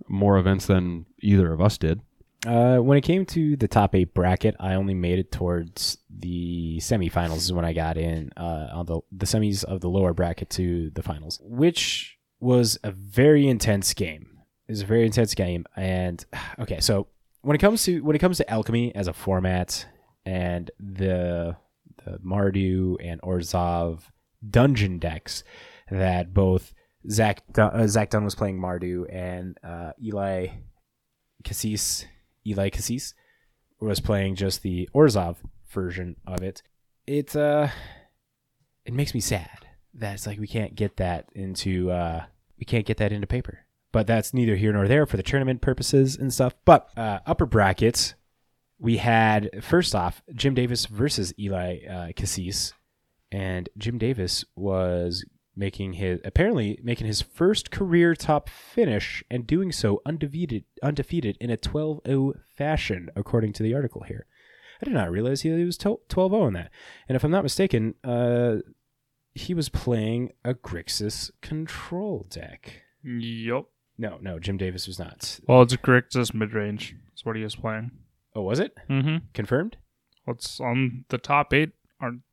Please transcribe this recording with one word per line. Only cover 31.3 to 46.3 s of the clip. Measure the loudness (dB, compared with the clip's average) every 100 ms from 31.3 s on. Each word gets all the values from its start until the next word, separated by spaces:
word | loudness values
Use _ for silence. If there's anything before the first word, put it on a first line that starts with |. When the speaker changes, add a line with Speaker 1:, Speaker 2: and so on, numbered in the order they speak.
| _
Speaker 2:
Cassis, | -12 -6 -4 -2 -4 -6 -8 -20 _ _ -6
Eli | -2 0
Cassis | -2 -4 -6 -8 -16 _ _ _ _ _ _
was | -4 -2
playing | 0 0 0 -2
just | -2 -2
the | -4 -4 0
Orzhov | 4 6 4 -2 -6 -14 -20 -12
version | -6 -6 -6 -10 -12 -10
of | -6
it. | -6 -10 -18 _ _ _ -6
It, | -4 -4 0
uh, | 2 2 0 -4 -14 -20 _ _ _ _ _ _ _ _
it | -8
makes | -4 -2
me | -2
sad | -2 -2 -4 -16 -20 -20 _
that | -10 -10
it's | -8 -10
like | -8
we | -6
can't | -4 -4
get | -2 -4 -2
that | -2 -4 -8
into, | -10 -8 -4 -2 0 0
uh, | -2 -2 -6 -10 _ _ -16
we |
can't | -4 -2 0
get | -2
that | -2
into | -2 -4
paper. | -4 -6 -12 _ _ _
But | 0 2
that's | 2 0
neither | 2 2 4
here | 2
nor | 4 4
there | 4 4
for | 0
the |
tournament | 0 0 0 0
purposes | 0 -2 2 4 4 2
and | -2